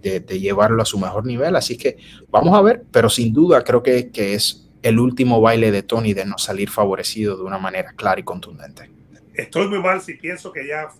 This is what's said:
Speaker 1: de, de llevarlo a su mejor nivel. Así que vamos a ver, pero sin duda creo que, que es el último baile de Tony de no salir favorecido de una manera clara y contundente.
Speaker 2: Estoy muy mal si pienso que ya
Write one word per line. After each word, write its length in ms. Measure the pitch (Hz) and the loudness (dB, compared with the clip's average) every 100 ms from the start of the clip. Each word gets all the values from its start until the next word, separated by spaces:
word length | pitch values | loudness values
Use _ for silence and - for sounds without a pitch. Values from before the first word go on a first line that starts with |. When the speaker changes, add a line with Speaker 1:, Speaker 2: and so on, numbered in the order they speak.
Speaker 1:
de, 160 | 98 95 | -4 -6
de 200 | - 95 | -6 -6
llevarlo 440 | 98 101 107 113 | -2 2 2 2
a 20 | 107 | 0
su 140 | 104 | -2
mejor 260 | 92 98 120 | -4 -4 -6
nivel. 300 | 120 151 170 | -2 0 0
Así 220 | - 120 | -2 -4
que 200 | - - - - _ | -4 -4 -20 -20 _
vamos 260 | - 165 208 | 2 4 6
a 60 | |
ver, 220 | 202 240 - | 6 2 2
pero 180 | - 110 | 2 4
sin 240 | - 117 | 2 0
duda 300 | 117 175 143 | 4 6 4
creo 180 | - 120 | 4 2
que, 300 | 127 127 123 | 2 0 -2
que 240 | - 101 104 | -6 -4 -2
es 320 | - - _ _ | -4 -6 _ _
el 160 | 120 113 | 0 2
último 440 | 127 123 123 117 | 2 0 2 4
baile 300 | 110 117 110 | 4 4 2
de 120 | 101 | 0
Tony 300 | - 113 113 | -2 -2 0
de 100 | 98 | -2
no 140 | 98 98 | -4 -8
salir 320 | - 98 101 | -8 -6 -6
favorecido 680 | - 101 95 - 110 104 95 | -2 -2 -2 -6 -4 -6 -4
de 80 | |
una 140 | 92 95 | -8 -8
manera 340 | 95 92 92 - | -6 -8 -10 -6
clara 240 | 101 95 | -4 -4
y 20 | |
contundente. 680 | - 90 - 78 - - - _ _ _ _ | -6 -12 -14 -20 -20 -20 -20 _ _ _ _
Speaker 2:
Estoy 340 | - 135 165 202 | -12 -6 -4 -4
muy 120 | 202 | -4
mal 200 | 180 185 | -4 -4
si 140 | 180 | -8
pienso 400 | 139 160 180 - | -14 -12 -12 -14
que 120 | 151 139 | -16 -10
ya 220 | 151 156 | -10 -12